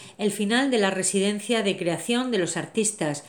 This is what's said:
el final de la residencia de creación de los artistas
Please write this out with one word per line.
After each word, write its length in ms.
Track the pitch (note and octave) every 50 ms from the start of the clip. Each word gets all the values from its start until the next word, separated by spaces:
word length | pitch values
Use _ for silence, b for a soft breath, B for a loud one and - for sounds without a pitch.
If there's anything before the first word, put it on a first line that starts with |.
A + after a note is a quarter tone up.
| B B B -
el 140 | G#3 G#3
final 400 | G#3 - G#3 G3+ A#3 B3 C#4 C#4
de 60 | B3 A3
la 120 | G3+ F#3+
residencia 720 | F#3 F#3 F#3 - - G3 F#3+ G3+ G#3 G#3 - - A#3+ F#3+
de 140 | G3 G3 -
creación 560 | - F3 F3 E3 E3 - - A#3+ B3 B3+ B3+
de 60 | A#3 G3
los 180 | E3+ E3 -
artistas 680 | E3 D3 - - A3+ G#3 G#3+ - - F3 D3+ C#3+ - B